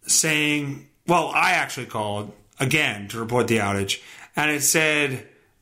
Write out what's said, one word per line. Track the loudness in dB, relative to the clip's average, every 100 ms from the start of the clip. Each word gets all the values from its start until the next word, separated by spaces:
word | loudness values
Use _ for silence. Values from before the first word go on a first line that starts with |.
| -2
saying, | 0 2 2 2 0 -4 -10 -16 _ 2
well, | 2 2 2
I | 2
actually | 2 -2 -6 -8
called | -6 -4 -4 -8 -14 _ -4
again | 0 2 0 -2 -8
to | -8
report | -2 0 2
the | 2
outage. | 2 0 -2 -6 -10 -20 -10 -2
And | 0
it | 0
said, | 0 2 2 2 0 -4 -10 _ _ _